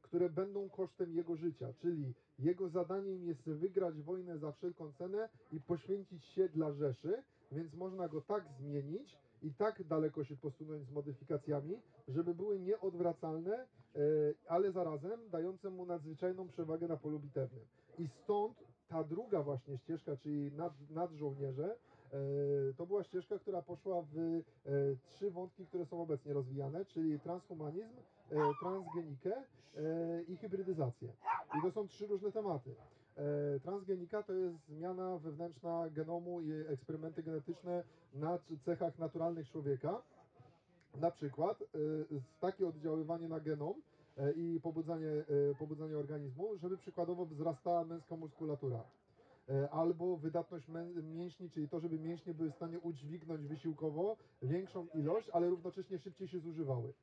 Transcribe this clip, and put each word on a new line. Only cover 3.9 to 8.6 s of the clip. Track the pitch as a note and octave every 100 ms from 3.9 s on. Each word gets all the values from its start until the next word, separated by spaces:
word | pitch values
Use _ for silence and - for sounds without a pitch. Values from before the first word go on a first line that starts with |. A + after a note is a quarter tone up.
| D#3
wojnę | D3 F#3 F3+ D#3+
za | D3+
wszelką | C3+ F3+ E3+ D#3
cenę | C#3 F3+ G3+ A3 - -
i | D#3
poświęcić | - E3+ - G3 F#3+ E3+
się | - F#3 F#3
dla | D#3 D3+
Rzeszy, | C#3+ D3 B2 D#3 A#3 - _ -
więc | C#3 E3
można | D#3 F#3 F#3+ E3+
go | D3+
tak | C3+ G#3 D#3+ C3